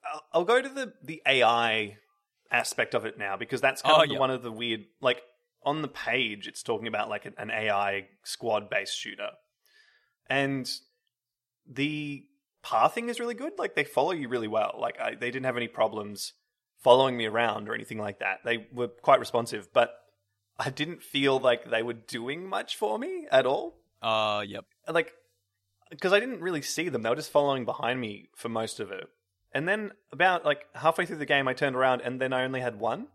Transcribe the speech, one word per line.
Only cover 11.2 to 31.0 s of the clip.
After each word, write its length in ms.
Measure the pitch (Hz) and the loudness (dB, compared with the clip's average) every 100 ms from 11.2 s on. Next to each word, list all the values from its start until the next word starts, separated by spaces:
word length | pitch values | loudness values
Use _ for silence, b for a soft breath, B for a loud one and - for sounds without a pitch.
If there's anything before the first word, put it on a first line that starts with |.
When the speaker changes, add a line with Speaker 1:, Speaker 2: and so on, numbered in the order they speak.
| _ _ _ _ _ | _ _ _ _ _
Speaker 1:
the 580 | 131 143 151 147 143 _ _ _ _ | -4 -4 -4 -8 -12 _ _ _ _
pathing 460 | - - - - 233 | -2 4 4 2 -6
is 120 | 233 | -6
really 140 | 240 | -6
good. 180 | 220 285 415 | -6 -10 -6
Like, 160 | - | -4
they 100 | - | -2
follow 280 | 143 - 151 | 0 2 2
you 160 | 180 127 | 0 -2
really 200 | 123 110 | -4 0
well. 280 | 110 104 110 | 0 0 -2
Like, 220 | 117 - | -4 -4
I, 140 | 113 | -6
they 160 | 113 120 | -4 -6
didn't 160 | 131 131 | -4 -4
have 100 | 120 | -2
any 120 | 117 | -6
problems 640 | - 110 107 104 101 - _ _ _ _ _ | 0 0 0 -8 -10 -12 _ _ _ _ _
following 380 | 131 123 135 123 | 6 8 8 2
me 100 | 110 | -2
around 420 | 110 117 107 104 | 2 0 0 -6
or 60 | |
anything 240 | 113 110 110 | -8 -8 -6
like 220 | 104 98 | -6 -4
that. 200 | 101 95 | -4 -4
They 220 | 123 117 107 | -4 -4 -4
were 160 | 123 120 | -6 -6
quite 320 | - - 131 | -2 4 4
responsive, 520 | 120 120 117 107 98 | 4 -2 -2 -8 0
but 200 | 131 117 - _ _ _ _ _ - | 2 2 -2 _ _ _ _ _ -8
I 120 | - | -8
didn't 320 | 131 151 170 | -4 -6 -8
feel 360 | - 143 139 131 | -4 2 4 6
like 300 | 123 120 - | 4 2 4
they 120 | 113 | 4
were 100 | 117 | 4
doing 540 | 117 - 127 120 156 190 | -6 -8 -8 -6 -8 -4
much 280 | 190 247 - | -6 -4 -2
for 220 | 214 220 | 0 0
me 280 | 302 370 302 | -4 -8 4
at 160 | 131 - | 4 6
all. 340 | 139 339 - _ _ | 0 -4 -12 _ _
Speaker 2:
Uh, 420 | 113 110 107 104 101 | 0 2 2 0 -4
yep. 180 | 101 - _ - | -10 -14 _ -2
Speaker 1:
Like, 240 | 165 160 - _ _ _ _ _ _ _ 147 | 0 0 -8 _ _ _ _ _ _ _ -4
'cause 120 | 185 | 2
I 80 | 202 | 2
didn't 200 | 247 226 | 2 -6
really 220 | 170 170 | -4 -4
see 260 | 139 - 170 | -4 -4 -4
them. 140 | 123 | -2
They 80 | 113 | 0
were 60 | 127 | -2
just 140 | 147 | 2
following 340 | 147 143 135 | 2 4 0
behind 360 | 120 - 113 127 | -2 -4 -2 -2
me 280 | 113 101 - - | -6 -10 -18 -12
for 120 | 117 | -6
most 320 | 113 110 - | -4 -4 -6
of 100 | 101 | -10
it. 180 | 95 - _ _ _ _ | -10 -12 _ _ _ _
And 140 | 139 165 | -6 -2
then 240 | 214 208 - _ | -4 -4 -14 _
about, 320 | 139 185 175 | 2 4 6
like, 220 | 151 143 - | 4 0 -4
halfway 320 | - 151 165 | 0 2 2